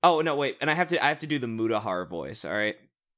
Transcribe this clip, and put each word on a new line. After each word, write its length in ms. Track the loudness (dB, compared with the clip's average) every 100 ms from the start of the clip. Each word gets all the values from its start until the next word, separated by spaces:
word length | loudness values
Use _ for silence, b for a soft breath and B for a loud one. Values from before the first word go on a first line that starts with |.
oh 160 | 6 4
no, 160 | 2 0
wait, 220 | -2 -2
and 100 | 0
I 40 |
have 160 | 0 2
to, 120 | 2
I 60 | 2
have 120 | 0
to 80 | -4
do 120 | -4
the 80 | -2
Mutahar 580 | -2 0 0 0 -4 -4
voice, 340 | -8 -8 -10
all 80 | -6
right? 240 | -2 -2 -4 _ _ _